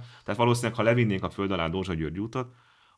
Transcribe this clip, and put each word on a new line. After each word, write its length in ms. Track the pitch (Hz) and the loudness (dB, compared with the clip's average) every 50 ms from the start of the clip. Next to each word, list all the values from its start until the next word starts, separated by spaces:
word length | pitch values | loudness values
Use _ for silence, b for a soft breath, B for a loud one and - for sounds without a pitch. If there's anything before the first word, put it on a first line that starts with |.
| B B B B B | B B B B B
Tehát 180 | - 101 110 | -6 0 2
valószínűleg, 360 | 117 120 120 120 120 113 110 | 4 4 4 2 2 -2 -2
ha 60 | - 107 | 2 4
levinnénk 420 | 113 120 123 117 107 98 92 90 | 4 4 4 4 2 2 0 -2
a 60 | 87 | -6
föld 200 | - - 98 95 | -4 -4 -2 -2
alá 180 | 98 87 82 80 | 0 0 0 0
Dózsa 260 | 85 95 92 92 87 | -2 -2 -2 -2 -4
György 240 | 80 80 73 80 92 | -4 -4 -4 -4 -6
útot, 360 | 107 120 - 131 127 123 b b b b b b b b b | -8 -6 -6 -6 -8 -8 b b b b b b b b b